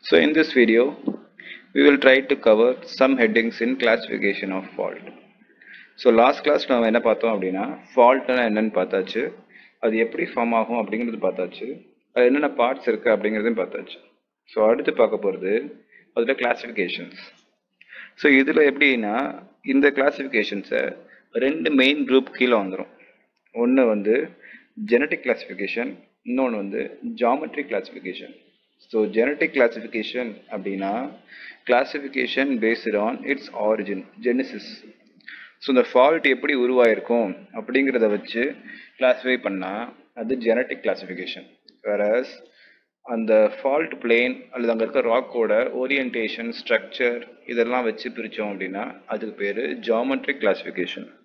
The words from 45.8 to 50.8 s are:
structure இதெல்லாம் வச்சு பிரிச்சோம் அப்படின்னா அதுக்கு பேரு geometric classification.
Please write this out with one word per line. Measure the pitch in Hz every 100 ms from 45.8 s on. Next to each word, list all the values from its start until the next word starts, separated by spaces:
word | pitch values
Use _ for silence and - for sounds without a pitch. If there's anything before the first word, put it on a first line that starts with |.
| 127 139 127 117 110 - 117
structure | 113 - 113 98 - 123 120 117 - -
இதெல்லாம் | 120 117 123 120
வச்சு | 107 127
பிரிச்சோம் | 120 110 110 104
அப்படின்னா | 101 95 95 123 - -
அதுக்கு | 110 107 101
பேரு | 101 101 143 131
geometric | 113 113 131 135 135 143
classification. | 107 92 - -